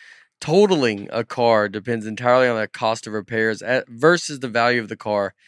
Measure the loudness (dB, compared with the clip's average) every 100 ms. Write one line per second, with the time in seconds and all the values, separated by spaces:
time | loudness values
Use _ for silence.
0 | -20 -20 _ -14 0 4 6 4 2 0
1 | -6 -6 -6 0 4 4 2 -4 -6 -6
2 | -6 -4 2 4 4 0 -6 -4 -2 -2
3 | -6 -10 -6 -2 -2 -2 -2 -4 -4 0
4 | 2 2 0 -8 -6 0 0 0 -4 -10
5 | -4 -2 -2 -6